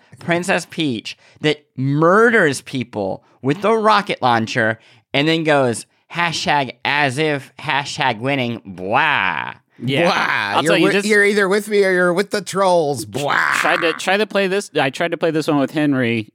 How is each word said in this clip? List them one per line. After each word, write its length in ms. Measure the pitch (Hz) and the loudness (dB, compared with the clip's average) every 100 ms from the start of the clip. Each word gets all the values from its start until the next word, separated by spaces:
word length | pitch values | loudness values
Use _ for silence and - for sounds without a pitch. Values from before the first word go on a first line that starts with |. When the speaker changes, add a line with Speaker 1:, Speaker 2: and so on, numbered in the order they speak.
| _ - | _ -12
Speaker 1:
Princess 480 | - 170 185 180 - | -4 -2 0 -4 -4
Peach 480 | - 151 110 - - _ - | -4 -2 -4 -8 -16 _ -4
that 220 | 151 - _ - | -2 -2 _ -6
murders 840 | 135 143 165 202 240 220 156 127 | -2 2 4 6 4 4 2 -2
people 600 | - 131 117 104 95 98 _ _ | -8 -8 -6 -6 -6 -6 _ _
with 180 | 127 175 | -4 0
the 120 | 202 | 0
rocket 460 | 226 214 208 185 - | 2 2 2 0 -2
launcher 560 | 123 117 110 127 110 110 _ _ _ | 2 2 0 0 0 -2 _ _ _
and 140 | 139 151 | -2 0
then 160 | 165 | 0
goes, 420 | 156 143 127 110 - _ - | 2 2 2 -2 -8 _ -12
"Hashtag 640 | 165 170 156 180 147 123 - | -4 -4 -2 -2 0 -2 -6
as 340 | 123 147 143 127 | -2 0 0 0
if, 340 | 156 143 - - | -2 -2 -8 -12
hashtag 600 | 151 139 135 - 135 107 | -6 -4 -4 -2 -2 -2
winning, 400 | 131 139 120 113 | -4 -2 -4 -6
blah." 920 | - 90 92 143 156 127 92 76 62 - _ - | -12 -10 -2 0 2 2 0 -2 -6 -12 _ -10
Speaker 2:
Yeah. 180 | 120 131 | -4 0
Speaker 3:
Blah. 80 | 175 180 - 135 101 104 | 2 2 0 -2 -2 0
Speaker 2:
I'll 40 | |
Speaker 3:
You're 80 | 156 | 0
Speaker 2:
tell 60 | 185 | 2
you 60 | |
Speaker 3:
with, 80 | 180 | 2
Speaker 2:
this. 140 | 202 208 | 2 2
Speaker 3:
you're 180 | 208 | 4
either 240 | 202 208 190 | 4 2 2
with 200 | 208 208 | 0 0
me 140 | 202 | 2
or 60 | 190 | 4
you're 220 | 180 180 | 4 2
with 180 | 175 202 | 2 0
the 100 | 208 | -4
trolls. 640 | 180 185 190 175 143 127 | -4 0 2 4 2 -2
Blah. 500 | 107 123 143 - 151 139 | -6 -4 -2 0 2 0
Speaker 2:
Tried 220 | 151 170 | 0 0
to, 120 | 165 | -2
tried 240 | 151 - 202 | -2 -2 0
to 80 | 214 | 0
play 180 | 196 190 | 0 0
this. 240 | 196 - 147 | -2 -4 -2
I 140 | 139 | -2
tried 200 | - 170 | -2 -4
to 60 | 165 | -2
play 160 | 170 | -2
this 160 | 156 151 | 0 0
one 100 | 147 | 0
with 140 | 131 | 0
Henry, 600 | 151 147 131 117 117 107 | 0 0 2 0 -2 -4